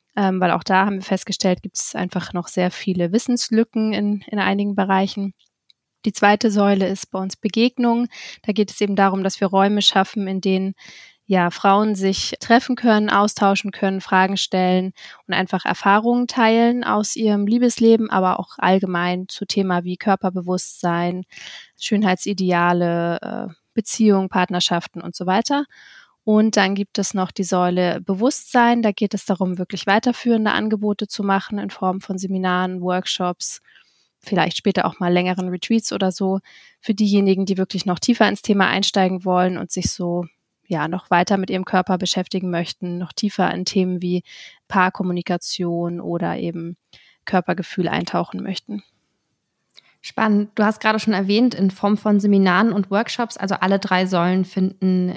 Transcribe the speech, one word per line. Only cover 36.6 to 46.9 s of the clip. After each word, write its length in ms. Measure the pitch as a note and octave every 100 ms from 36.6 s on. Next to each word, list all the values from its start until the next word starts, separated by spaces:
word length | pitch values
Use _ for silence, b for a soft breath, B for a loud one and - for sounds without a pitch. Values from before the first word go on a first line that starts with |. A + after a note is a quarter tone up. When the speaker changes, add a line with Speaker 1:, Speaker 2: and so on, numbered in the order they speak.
| b b
Speaker 1:
für 160 | - G3+
diejenigen, 500 | G#3 G3+ G3 F#3+ F#3+
die 140 | F#3+
wirklich 260 | F#3+ F#3 G3
noch 140 | F3
tiefer 280 | - A#3 G3+
ins 140 | G3+
Thema 260 | - G3+ F3+
einsteigen 580 | F#3+ F#3+ G3+ F#3 F#3 F#3
wollen 340 | F3+ F#3 F3+
und 100 | E3+
sich 220 | F#3 E3+
so, 340 | - F3 F3 E3+ _ _ _ -
ja, 160 | E3 D#3+
noch 220 | F#3 -
weiter 280 | F3 F3+ G3
mit 120 | F#3+
ihrem 160 | F#3 F#3+
Körper 320 | F#3 F3+ F3+
beschäftigen 540 | F#3+ F#3 F3+ F#3 F3+
möchten, 480 | E3+ E3+ - F3+ F3
noch 120 | F3+
tiefer 400 | - G#3 - F3+
in 140 | - F#3
Themen 380 | G3 F#3 F3+
wie 180 | F3+ F3+ B B B B -
Paarkommunikation 1300 | G3 F#3 - F#3 F3 - F3 - - F3 E3+ E3+ F3
oder 380 | F3 E3+ E3 -
eben 400 | F3 E3+ E3+ F3 _